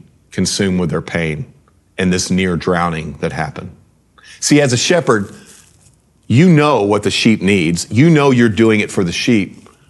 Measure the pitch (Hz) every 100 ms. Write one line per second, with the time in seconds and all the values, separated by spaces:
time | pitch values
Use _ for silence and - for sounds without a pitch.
0 | - _ _ - 90 - 98 90 85 78
1 | - 85 80 73 - _ _ _ _ -
2 | 92 87 - 92 92 87 - 87 85 80
3 | 78 71 82 80 76 - 98 - _ _
4 | _ _ - - - 147 143 120 - 175
5 | 139 110 101 - - - _ _ _ _
6 | _ _ - 117 185 151 147 127 101 104
7 | 101 - 120 101 92 101 80 85 - 107
8 | 170 151 139 120 117 101 113 107 92 -
9 | 87 - - 110 85 - - _